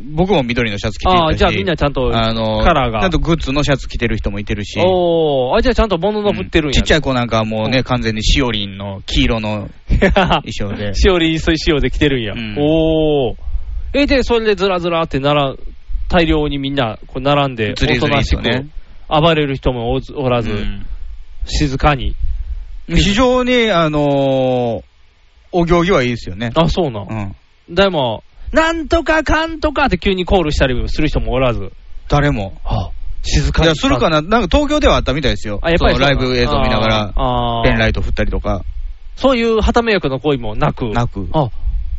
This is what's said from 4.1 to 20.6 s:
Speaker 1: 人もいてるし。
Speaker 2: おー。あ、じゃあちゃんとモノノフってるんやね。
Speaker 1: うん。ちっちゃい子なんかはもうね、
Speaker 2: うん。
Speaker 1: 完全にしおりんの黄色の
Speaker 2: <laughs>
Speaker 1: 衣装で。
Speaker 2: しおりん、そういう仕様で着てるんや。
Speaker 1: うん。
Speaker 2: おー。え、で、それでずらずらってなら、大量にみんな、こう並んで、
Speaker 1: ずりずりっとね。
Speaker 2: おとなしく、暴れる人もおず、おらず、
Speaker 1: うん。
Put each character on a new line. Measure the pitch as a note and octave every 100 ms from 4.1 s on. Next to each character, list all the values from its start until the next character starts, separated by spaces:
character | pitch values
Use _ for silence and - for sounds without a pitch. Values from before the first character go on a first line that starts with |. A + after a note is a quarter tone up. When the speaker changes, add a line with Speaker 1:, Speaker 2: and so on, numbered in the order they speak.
| G#2+
Speaker 1:
人 | -
も | G2+
い | G#2
て |
る | G#2+ G#2
し。 | -
Speaker 2:
お | F#3 F#3 F3 E3 D#3+ C#3 B2+ F#3+
ー。 |
あ、 |
じ | B3
ゃ |
あ |
ち | A3
ゃ | A3
ん |
と | F3+
モ | F#3+
ノ | G#3+
ノ | G#3
フ | -
っ | F#3
て | F3
る | D3+
ん |
や |
ね。 | C3+
Speaker 1:
う |
ん。 |
ち | -
っ |
ち |
ゃ | E3
い |
子 | C#3+ B2+
な |
ん | A#2+
か | A2+
は | A2
も | A2 A2
う |
ね、 | C3
Speaker 2:
う |
ん。 | A#2+
Speaker 1:
完 | B2+
全 | A2+
に | G#2+
し | G#2 -
お | B2+
り | G#2+ G2+
ん | G2
の | G2+ G2 -
黄 | -
色 | B2+ A2+
の | G#2+ G#2+ F#2 -
Speaker 2:
<laughs> | -
Speaker 1:
衣 | - F#3+ G3 E3+ D#3+ C3+
装 | A#2 G2+ G#2+
で。 | G#2
Speaker 2:
し | - G#3
お | F3+
り | E3
ん、 | D#3+
そ | D#3+
う |
い | D#3+
う |
仕 | -
様 | D3+
で | C3
着 | -
て | D3+
る | C3+
ん |
や。 | G#2+
Speaker 1:
う | A2+
ん。 | A2+ G#2+
Speaker 2:
お | D3 D#3+ D#3+ D#3+ D#3 D3 B2
ー。 | - - - - - -
え、 | C4 C#4+
で、 | C4
そ | A#3 A#3
れ | A3
で |
ず | G3 G3
ら | F3+
ず | E3+
ら | E3
っ | E3
て | C#3+
な | C#3
ら、 | D3 C#3 B2 - - - - -
大 | F#3 E3
量 | D#3 D3+
に | C#3+
み | C#3
ん | C#3
な、 | A#2 G#2 -
こ | -
う |
並 | C3 C#3+ C#3
ん | B2
で、 | G#2
Speaker 1:
ず | G#2 B2
り | B2
ず |
り |
っ |
と | -
ね。 |
Speaker 2:
お |
と | -
な |
し | - -
く、 | G#2+ A#2+ D3 - - - -
暴 | D3+ E3
れ | D#3 D3
る | C3+
人 | -
も | B2+ A#2
お | C3
ず、 | B2
お | - C3+
ら | B2
ず、 | A2+
Speaker 1:
う |
ん。 | G#2+